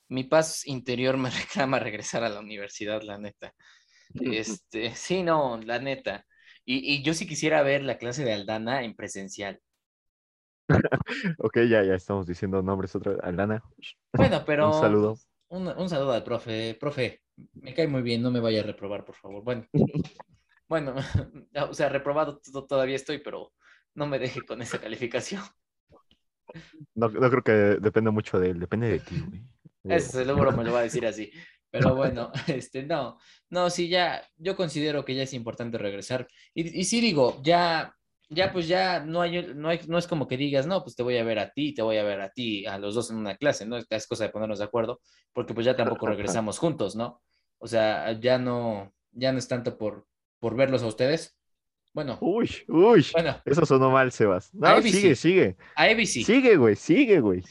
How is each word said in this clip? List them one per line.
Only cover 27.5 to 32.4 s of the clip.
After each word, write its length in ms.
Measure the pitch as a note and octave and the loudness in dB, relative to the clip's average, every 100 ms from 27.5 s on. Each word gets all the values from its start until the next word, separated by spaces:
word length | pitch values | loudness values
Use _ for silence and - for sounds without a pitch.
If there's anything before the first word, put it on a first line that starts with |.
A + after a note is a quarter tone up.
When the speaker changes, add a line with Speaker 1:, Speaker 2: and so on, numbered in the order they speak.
| G#2+ G2+ G2+ | 4 6 4
Speaker 2:
dependa 300 | G#2 A2 A2 | 2 2 2
mucho 280 | G#2+ - G2 | 0 0 0
de 100 | F#2 | 0
él, 80 | F2 | -2
depende 280 | F2 G#2+ A#2 | -4 -2 0
de 100 | F2+ | -2
ti, 220 | - F2 | -4 -8
güey. 220 | F3 F#2+ A#2 _ - _ | -8 -14 -18 _ -20 _
Speaker 1:
Ese 400 | - E3 C3 C3 | -2 -2 0 -4
seguro 280 | B2+ C#3+ C3+ | -2 2 2
me 120 | A#2+ | 2
lo 80 | A2+ | 0
va 80 | A#2+ | 0
a 20 | |
decir 240 | A2+ B2 A#2 | 0 -2 -4
así. 240 | G#2+ G#2 E3+ - _ _ | -6 -12 -14 -20 _ _
Pero 240 | C3+ C3 | 0 2
bueno, 380 | C3 C3+ A#2+ A#2 | 2 0 -2 -6
Speaker 2:
<laughs> 160 | C3+ | -8